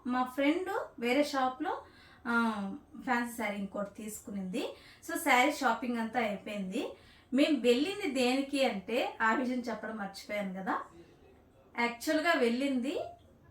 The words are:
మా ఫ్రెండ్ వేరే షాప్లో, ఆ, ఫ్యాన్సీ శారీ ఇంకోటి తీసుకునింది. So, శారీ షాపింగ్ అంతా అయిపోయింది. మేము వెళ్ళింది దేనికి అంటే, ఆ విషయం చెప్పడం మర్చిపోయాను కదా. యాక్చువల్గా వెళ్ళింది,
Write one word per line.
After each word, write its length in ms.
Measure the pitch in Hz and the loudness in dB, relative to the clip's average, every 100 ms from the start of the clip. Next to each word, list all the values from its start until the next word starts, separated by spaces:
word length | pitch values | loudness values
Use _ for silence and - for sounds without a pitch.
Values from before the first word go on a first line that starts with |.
| 247 | -2
మా 160 | 247 | 0
ఫ్రెండ్ 480 | 247 - 277 339 370 427 - - | 0 2 2 2 0 -4 -6 -4
వేరే 260 | 233 262 | 2 4
షాప్లో, 580 | 285 269 262 254 330 539 - - - - 240 | 4 2 0 0 -4 -4 -8 -20 -20 -10 -2
ఆ, 240 | 233 233 208 196 - - 233 | 2 2 0 -4 -8 -12 -10
ఫ్యాన్సీ 320 | 262 240 240 233 | -2 0 0 -4
శారీ 200 | 214 202 | -4 -4
ఇంకోటి 460 | 196 208 202 - | -4 -6 -6 -8
తీసుకునింది. 720 | 220 214 - 202 185 220 466 - - - - | -10 -10 -10 -8 -4 -4 -6 -8 -20 -16 -8
So, 80 | 330 | -2
శారీ 340 | 320 247 269 | 4 6 4
షాపింగ్ 460 | 294 254 226 247 233 | 2 0 0 -2 -2
అంతా 220 | 220 247 | -2 -2
అయిపోయింది. 720 | 220 190 226 208 185 220 466 - - - _ | -2 -4 -6 -6 -4 -4 -6 -8 -20 -20 _
మేము 260 | 247 320 277 | 2 4 4
వెళ్ళింది 500 | 240 240 330 403 381 | 4 4 2 0 -2
దేనికి 540 | 254 247 262 277 285 | 2 2 2 0 0
అంటే, 540 | 247 202 - 240 392 - | 0 0 -2 -2 -2 0
ఆ 100 | 226 | 2
విషయం 280 | 262 247 254 | 2 0 -2
చెప్పడం 360 | 240 208 220 220 | -4 -6 -8 -8
మర్చిపోయాను 580 | 190 - - 208 196 | -8 -10 -8 -6 -4
కదా. 260 | 185 190 294 - - - - - - - - - - | -6 -4 -4 -6 -16 -20 -20 -20 -20 -20 -20 -10 -2
యాక్చువల్గా 540 | 233 - - 311 339 320 | -2 -2 0 2 4 4
వెళ్ళింది, 640 | 233 240 285 262 247 381 - - - - - | 4 4 2 0 0 -2 -6 -12 -20 -20 -14